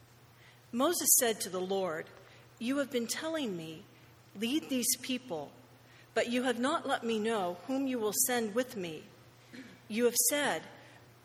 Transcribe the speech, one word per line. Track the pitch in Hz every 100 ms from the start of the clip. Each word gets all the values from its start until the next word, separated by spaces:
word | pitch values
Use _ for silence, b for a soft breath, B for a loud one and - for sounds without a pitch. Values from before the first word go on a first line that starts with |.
| - - - B B B B
Moses | 233 302 339 294 -
said | 233 214
to | 196
the | 180
Lord, | 185 196 185 160 - - B B B -
"You | 233 285
have | 277
been | 247 226
telling | - 320 320 247 170
me, | 160 160 - B B B - 202
'Lead | 233 302 -
these | 254 226 -
people,' | 254 254 - 160 - - - - B B B
but | 226 240
you | 247
have | 254 226
not | 262 330 269
let | 269
me | 233 220
know | 220 226 175 180 -
whom | 262 269
you | 247
will | 214 190 -
send | 247 220 220
with | 254 202
me. | 175 156 - - - - B 247 B B -
You | 214 240
have | 233 -
said, | 294 262 165 - - B B - -